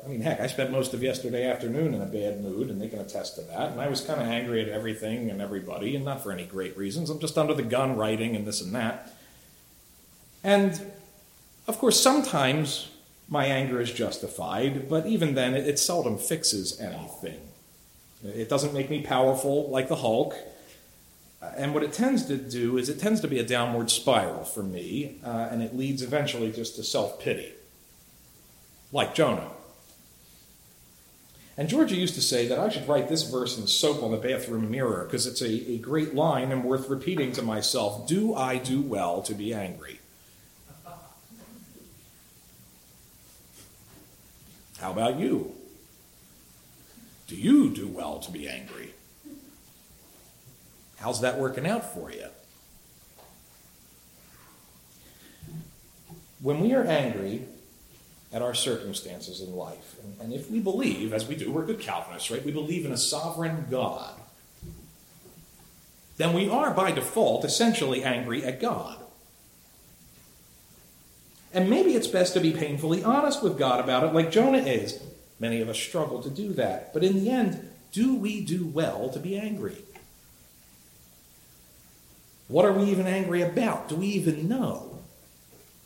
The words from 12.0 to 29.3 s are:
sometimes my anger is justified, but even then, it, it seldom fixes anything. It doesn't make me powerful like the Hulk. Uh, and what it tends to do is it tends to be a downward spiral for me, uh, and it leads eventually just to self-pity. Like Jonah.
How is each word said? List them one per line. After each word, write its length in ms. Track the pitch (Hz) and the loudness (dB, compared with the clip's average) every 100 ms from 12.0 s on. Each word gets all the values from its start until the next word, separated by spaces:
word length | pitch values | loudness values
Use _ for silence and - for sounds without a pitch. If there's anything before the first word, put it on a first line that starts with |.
sometimes 880 | 262 294 - 160 131 151 151 - - - - - - | 8 6 4 4 4 4 2 -2 -8 -16 -20 -18 -2
my 180 | 147 139 | 2 2
anger 340 | 135 135 123 | 2 2 0
is 100 | 120 | 0
justified, 1000 | 117 107 - 95 - 85 98 135 135 127 | -2 -2 -2 -8 -6 -4 0 0 0 0
but 180 | 160 170 | 0 2
even 280 | 214 160 | 2 2
then, 200 | 131 127 | 2 2
it, 120 | 131 139 | 2 0
it 120 | 143 | 2
seldom 360 | - 175 123 101 | 2 2 0 0
fixes 640 | - 165 - 101 92 - | -2 0 0 0 -2 -6
anything. 600 | 104 82 - - 87 76 73 - - - - - - - | -8 -10 -12 -12 -12 -12 -18 -20 -20 -20 -20 -20 -20 -16
It 240 | 98 110 110 | -10 -6 -2
doesn't 240 | 143 147 | 0 0
make 160 | 139 135 | -2 -2
me 140 | 151 | -2
powerful 680 | - 131 131 131 139 143 - | 0 4 4 4 2 2 2
like 200 | 131 131 | 0 0
the 80 | 160 | 0
Hulk. 380 | 117 113 151 - - - - - - - - - - - | 2 2 2 -2 -12 -18 -20 -20 -20 -20 -20 -20 -20 -18
Uh, 120 | - - | -12 -6
and 160 | 143 | -2
what 120 | 147 | 0
it 80 | 147 | 0
tends 340 | - 254 262 - | 2 2 2 0
to 100 | 139 | -2
do 420 | 120 120 120 127 | -4 -2 2 2
is 100 | 127 | 0
it 100 | - | 0
tends 220 | 202 220 | 2 2
to 80 | 151 | 2
be 100 | 131 | 0
a 60 | |
downward 460 | 117 123 120 117 113 | 2 2 2 0 0
spiral 540 | - - 117 90 76 | 2 6 4 4 -2
for 180 | - 113 | -6 -6
me, 540 | 98 90 87 113 143 - | -6 -6 -4 -4 -6 -8
uh, 240 | 123 113 113 | -6 -4 -2
and 120 | 117 | -2
it 140 | 113 123 | -2 -2
leads 260 | 135 135 | -2 -4
eventually 480 | 123 147 139 123 110 | -2 0 0 -2 -2
just 240 | 113 113 - | -4 -8 -6
to 60 | |
self-pity. 680 | 101 135 101 - 135 90 - - - - - - - - - - - - - - - | -2 0 -2 -2 -4 -4 -6 -16 -20 -20 -20 -20 -20 -20 -20 -20 -20 -20 -20 -20 -4
Like 220 | 139 117 | 0 0
Jonah. 360 | - 147 | 4 2